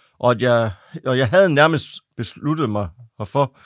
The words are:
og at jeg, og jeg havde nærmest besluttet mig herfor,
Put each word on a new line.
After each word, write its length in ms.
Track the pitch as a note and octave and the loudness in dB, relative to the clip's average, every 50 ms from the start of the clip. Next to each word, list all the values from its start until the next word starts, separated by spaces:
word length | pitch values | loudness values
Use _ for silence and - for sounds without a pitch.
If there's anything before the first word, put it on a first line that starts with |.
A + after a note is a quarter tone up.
| _ _ _ - | _ _ _ -2
og 120 | - B2 | 0 0
at 120 | A#2+ G#2 | 0 2
jeg, 300 | B2+ B2 A#2+ A#2 A#2 G#2+ F2+ - _ _ - D#3+ - | 2 2 2 2 0 -2 -6 -10 _ _ -16 -10 -6
og 140 | B2+ B2+ C3 | -4 -2 0
jeg 120 | C3+ G2+ | 0 2
havde 240 | - F#3+ G3 F3 C#3+ | 4 4 4 4 4
nærmest 340 | C#3+ D3+ E3 D#3+ D3 - - - - _ _ _ | 4 4 4 2 0 -6 -8 -12 -16 _ _ _
besluttet 540 | - A2+ - - - - D3 D#3 D#3+ C#3+ A2 | -10 -10 -10 -10 -8 -6 -4 -4 -2 -2 -4
mig 180 | G#2 G#2 G2 D#2+ - - A#2 - _ - | -4 -4 -6 -8 -10 -18 -20 -20 _ -14
herfor, 400 | G#2+ - - C#3+ C#3 - _ _ _ | -10 -6 -2 -2 -2 -2 _ _ _